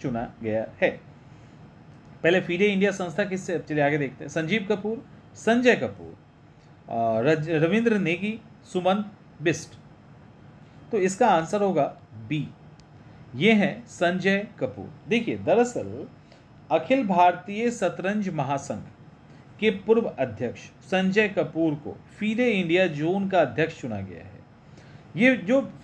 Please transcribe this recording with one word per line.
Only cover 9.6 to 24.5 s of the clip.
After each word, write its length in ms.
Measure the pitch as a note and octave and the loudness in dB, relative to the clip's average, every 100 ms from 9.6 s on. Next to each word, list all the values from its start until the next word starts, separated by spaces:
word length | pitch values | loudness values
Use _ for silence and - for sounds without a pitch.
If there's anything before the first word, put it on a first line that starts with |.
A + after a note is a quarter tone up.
| - - - - - - - - - - - - - | -6 -20 -20 -20 -20 -20 -20 -20 -20 -20 -20 -20 -4
तो 60 | A3 | 0
इसका 300 | F#3 F#3+ A#3 | 0 4 4
आंसर 340 | E3+ E3 G#3 | 4 2 0
होगा 360 | G3+ D#3 C#3+ - - | 2 2 0 -2 -18
बी, 340 | A2 A2 D3+ D3 - - - - - - - - B2 | -14 -6 -4 -6 -12 -20 -20 -20 -20 -20 -20 -12 0
ये 180 | G3 | 4
हैं 320 | G#3+ D#3 A2+ - | 4 2 -2 -10
संजय 640 | - F3 F3+ F#3+ G3 A3 - | -2 0 2 0 0 -2 -6
कपूर। 300 | - - - - - | -6 -6 -14 -10 -2
देखिए, 280 | A#3 - G#2 | -2 0 -2
दरअसल 680 | G#2 G#3 A#3+ C#3 G2 A2+ G3+ - - - - - - | 2 2 2 -2 -8 -10 -14 -18 -20 -20 -20 -14 -2
अखिल 360 | D#3+ E3 C4+ G#3+ | 0 2 0 2
भारतीय 640 | F3 F3 F3 - G3+ A#3 | 4 4 4 -4 -4 -2
शतरंज 580 | A#3 F3 E3 F3+ G#3+ F#3+ | 0 -2 -2 -4 -2 -2
महासंघ 540 | D#3 C3 C#3 - G#2+ - - - - - - - - | -2 -2 -2 -4 -10 -10 -20 -20 -20 -20 -20 -20 -2
के 100 | G#3+ | 0
पूर्व 440 | G3 - A3+ - - | 0 2 2 0 -2
अध्यक्ष 420 | C3 G2+ A#2+ - | -4 -4 -6 -8
संजय 640 | - - - F#3 F#3+ G3 G#3 | -16 -18 -2 0 2 2 2
कपूर 460 | G3 D3 D#3 E3 | 0 -2 0 0
को 240 | D3 G2+ - - - | -2 -8 -14 -16 -8
फीडे 320 | G#3+ A3 B3 | -4 0 2
इंडिया 360 | G3 E3 F3+ F#3 | 2 2 2 2
जोन 420 | D3 D#3+ G3 F#3+ | 0 -2 -2 0
का 120 | F#3 | 2
अध्यक्ष 400 | C#3+ A2 E3 - | 2 2 -2 -2
चुना 200 | B2+ G#2 | -8 -8
गया 220 | F#2+ E2+ | -8 -14
है। 160 | G2 - - | -18 -20 -20